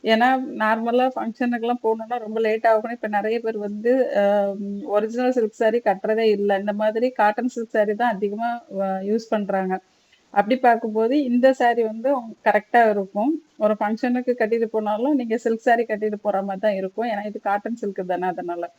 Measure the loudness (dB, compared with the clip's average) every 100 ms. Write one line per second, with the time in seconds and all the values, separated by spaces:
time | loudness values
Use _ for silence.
0 | 2 4 4 2 -2 -2 0 0 0 2
1 | 2 -2 -8 -4 -2 -2 -2 -2 0 -2
2 | -4 -8 -6 -2 0 2 4 2 0 -8
3 | -4 -2 -2 -2 -4 -4 -6 -4 0 2
4 | 2 2 2 2 0 -4 -8 -8 0 0
5 | 0 0 0 2 -2 0 0 2 0 -2
6 | 0 2 2 2 2 0 -2 0 0 0
7 | -2 2 2 2 -4 -4 -4 0 0 2
8 | 0 0 -4 -4 -6 -6 -8 -4 -4 -2
9 | -2 -2 -2 -4 -2 -2 -2 -4 _ _
10 | _ _ _ -2 0 2 4 4 0 0
11 | 2 2 2 4 4 4 2 2 -2 -2
12 | -2 -2 -4 -2 0 0 2 4 4 2
13 | -2 -2 0 -2 _ _ 0 0 -2 -2
14 | 0 0 0 0 0 0 0 -2 -2 0
15 | 0 0 0 -2 -2 0 2 2 2 -2
16 | -2 -2 -2 -2 -2 -2 -2 -2 -4 -4
17 | -4 -4 -6 -8 -2 -2 -4 -6 -6 -6
18 | -4 -2 -2 -4 -6 -6 -8